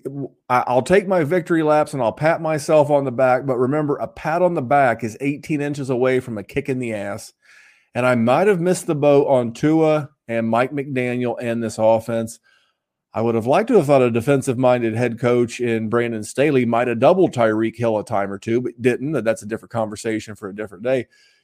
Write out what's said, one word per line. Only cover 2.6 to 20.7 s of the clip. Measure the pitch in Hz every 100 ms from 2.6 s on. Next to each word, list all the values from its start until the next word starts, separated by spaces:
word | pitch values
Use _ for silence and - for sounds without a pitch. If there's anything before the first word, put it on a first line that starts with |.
| 147 156 143
on | 147
the | 135
back. | 120 131 127 139
But | 123
remember, | 127 151 151 143
a | 113
pat | - 165 160
on | 180
the | 170
back | 123 143 135 113
is | 117 110
eighteen | 143 143 143 156
inches | 143 143 131
away | 123 127 127
from | 127 107
a |
kick | 95 - 139
in | 127
the | 123
ass. | 107 101 107 - _ _ _ _ _ _ 120
And | 123
I |
might | 123 113 135 190
have | 190
missed | 170 180 -
the |
boat | 156 147 143 143
on | 135 120
Tua | 113 151 160 156 151 135 _ -
and | 117 113
Mike | 113 131
McDaniel | 147 139 131 123 123 123 117
and | 120 117
this | 113 107
offense. | 110 113 110 117 113 - _ _ _ _ _ _ _
I | 98
would | 113
have | 113 110
liked | 156 226
to | 233
have | 143
thought | 143
a | 123
defensive-minded | 117 113 139 131 120 127 123 113
head | 110 123 113
coach | 123 123 117 -
in | 123 113 110
Brandon | 117 120 113
Staley | 107 - 147 139 120
might | 117 123
have | 117
doubled | 135 190 165
Tyreek | - 113 110 113
Hill | 113 117 107
a |
time | 98 107 98
or | 98
two, | - 117
but | 123 -
didn't. | 123 117 131 151
That's | 110 110
a | 104
different | 110 -
conversation | 117 110 104 117 110 107
for | 104 101
a |
different | 101 107